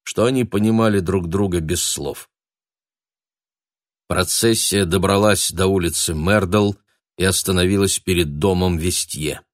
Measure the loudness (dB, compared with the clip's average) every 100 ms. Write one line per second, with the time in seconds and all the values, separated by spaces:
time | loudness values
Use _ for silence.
0 | -8 0 0 2 0 0 2 4 2 2
1 | 0 -2 -2 -2 0 -2 -2 -4 -4 -6
2 | -8 -10 -16 _ _ _ _ _ _ _
3 | _ _ _ _ _ _ _ _ _ _
4 | -6 -4 -2 0 2 2 0 0 0 2
5 | 2 4 4 2 -2 0 0 2 0 -2
6 | -4 -2 2 2 2 2 0 -2 _ _
7 | _ -2 -2 0 0 0 2 2 0 -2
8 | -2 0 -2 0 0 2 0 0 -2 -4
9 | -6 -8 -8 -8 -12